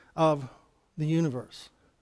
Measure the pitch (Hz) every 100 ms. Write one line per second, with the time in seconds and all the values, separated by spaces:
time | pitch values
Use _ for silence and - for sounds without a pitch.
0 | - - 160 147 127 - _ _ _ -
1 | 151 160 160 123 - - - _ _ _